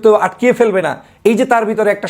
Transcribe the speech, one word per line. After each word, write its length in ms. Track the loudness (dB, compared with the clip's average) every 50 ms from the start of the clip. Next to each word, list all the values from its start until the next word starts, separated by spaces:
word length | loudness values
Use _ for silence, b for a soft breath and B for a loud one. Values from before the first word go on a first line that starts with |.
| 2
তো 60 | 2 2 2 2
আটকিয়ে 280 | -2 -4 -2 0 0 2 2
ফেলবে 220 | 0 0 0 -2 -4 -4
না। 40 | -6 b b b b b b 0
এই 60 | 0 0
যে 60 | 0 0
তার 120 | 0 0 0 -2
ভিতরে 200 | -4 -2 -2 -2
একটা 180 | -2 -2 -6